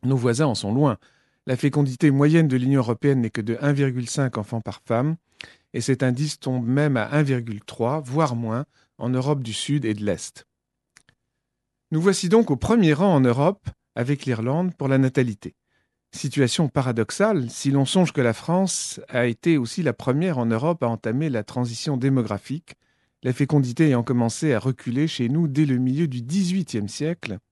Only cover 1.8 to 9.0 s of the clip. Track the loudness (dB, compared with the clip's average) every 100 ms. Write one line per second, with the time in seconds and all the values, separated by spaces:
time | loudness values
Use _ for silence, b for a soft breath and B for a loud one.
1.8 | 0 2 2 4 4 4 4 2 2 2
2.8 | 2 0 2 2 0 -2 -4 -2 0 0
3.8 | 0 -2 -6 -4 -2 -4 -6 -6 -8 -12
4.8 | _ 0 0 -2 _ B B B B -8
5.8 | -2 0 0 0 -4 -4 -6 -4 0 2
6.8 | 2 0 0 0 2 0 -2 -10 -12 -4
7.8 | -2 -2 -4 0 0 0 -4 -4 -6 _
8.8 | _ _